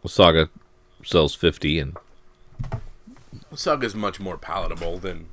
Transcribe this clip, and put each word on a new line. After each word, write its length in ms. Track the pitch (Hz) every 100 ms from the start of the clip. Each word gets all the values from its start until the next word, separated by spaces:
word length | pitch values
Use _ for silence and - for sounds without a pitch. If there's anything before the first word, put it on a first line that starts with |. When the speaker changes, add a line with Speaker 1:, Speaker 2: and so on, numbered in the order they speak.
| -
Speaker 1:
Saga 420 | - 90 80 78 - _ _ _ _
sells 300 | - 87 76
fifty 440 | - 85 - 76 80
and 180 | 69 87 _ - - _ - - - - - - - 254 - - -
Speaker 2:
Saga's 400 | 151 185 147 120
much 240 | 107 104 -
more 200 | 95 82
palatable 600 | - 95 87 82 85 87
than 280 | 92 82 82